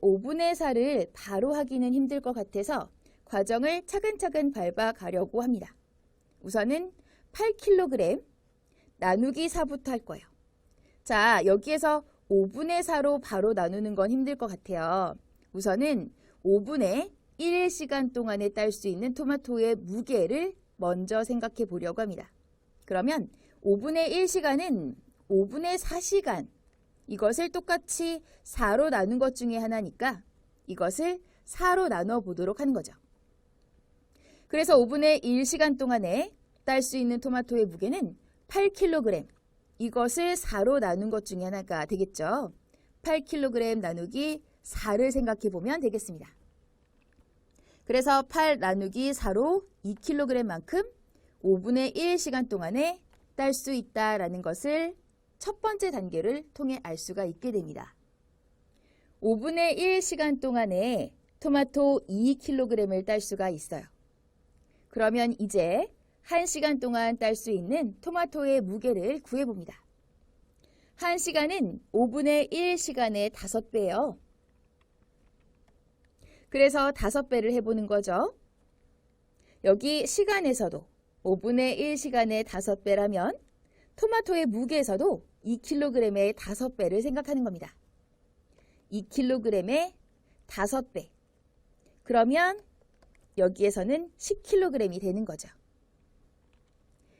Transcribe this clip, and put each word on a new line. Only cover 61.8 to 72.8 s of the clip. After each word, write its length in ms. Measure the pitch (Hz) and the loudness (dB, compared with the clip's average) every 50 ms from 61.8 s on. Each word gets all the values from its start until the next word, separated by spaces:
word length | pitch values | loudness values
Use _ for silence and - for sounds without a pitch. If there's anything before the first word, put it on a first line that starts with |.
| 277 277 277 - - - | 4 4 4 2 0 -2
이 280 | 190 202 226 262 277 | -2 0 2 2 2
킬로그램을 680 | 269 - - 277 262 254 220 233 220 208 196 190 185 190 | 0 -2 -2 -2 0 0 0 0 0 0 0 0 -2 -2
딸 160 | 208 214 214 | 0 -2 -2
수가 260 | 208 - 202 196 190 190 | -2 -4 -4 -4 -2 -2
있어요. 360 | 170 147 - - 170 - 175 - _ _ _ _ _ _ _ _ _ _ _ _ _ _ _ _ _ _ _ _ | -4 -6 -8 -10 -10 -12 -12 -14 _ _ _ _ _ _ _ _ _ _ _ _ _ _ _ _ _ _ _ _
그러면 440 | - - 226 220 220 240 233 233 233 - | -4 0 2 2 4 2 2 0 0 -2
이제 500 | 214 196 - 196 165 170 185 240 359 440 - _ _ _ _ _ | -4 -2 2 2 2 4 2 0 0 -2 -6 _ _ _ _ _
한 240 | _ - 339 339 349 | _ 0 0 0 2
시간 340 | 330 - 311 294 302 294 247 | 0 -2 0 0 0 0 0
동안 380 | 247 247 240 233 233 233 233 233 | -2 -2 0 0 0 0 0 0
딸 160 | 233 220 220 | 0 0 0
수 140 | 220 - 233 | 0 -2 -2
있는 460 | 214 185 170 185 262 330 302 214 190 - | -4 -2 -2 -2 -2 -2 -2 -4 -6 -8
토마토의 600 | - 359 339 349 349 349 - 302 277 277 269 269 | -10 -6 -4 -2 -2 -2 -2 -2 0 2 2 2
무게를 600 | 202 185 196 214 208 254 233 190 175 220 285 302 | 2 0 -4 -4 -2 0 0 0 0 -2 -2 -4
구해봅니다. 520 | - - 247 262 285 240 214 190 165 - - - _ _ _ _ _ _ _ _ _ _ _ _ _ _ _ _ _ _ _ _ _ _ _ | -6 -6 -4 -4 -4 -4 -4 -8 -10 -14 -16 -20 _ _ _ _ _ _ _ _ _ _ _ _ _ _ _ _ _ _ _ _ _ _ _
한 220 | - 359 349 349 359 | -6 -2 -2 0 0
시간은 640 | - 349 302 311 294 302 370 381 254 180 - - - _ | -2 -2 0 0 0 0 0 -2 -2 -2 -4 -8 -8 _
오 160 | - 214 247 233 | 0 2 2 2
분의 380 | 220 294 294 294 294 294 - - | 0 0 2 2 4 4 2 0
일 260 | - 330 349 359 359 | 0 0 0 2 0
시간의 540 | 339 | 0